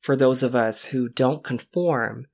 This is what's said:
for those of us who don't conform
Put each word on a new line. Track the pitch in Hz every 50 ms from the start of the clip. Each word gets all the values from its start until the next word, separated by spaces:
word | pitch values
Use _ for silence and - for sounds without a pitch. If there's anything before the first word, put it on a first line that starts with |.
for | - - 139
those | 135 135 127 127 127 131
of | 123 120
us | 123 113 110 110 - -
who | - - 131 123 120
don't | - - 131 127 175 147 -
conform | - 127 117 - _ - 180 180 175 151 123 117 110 110 117 127 _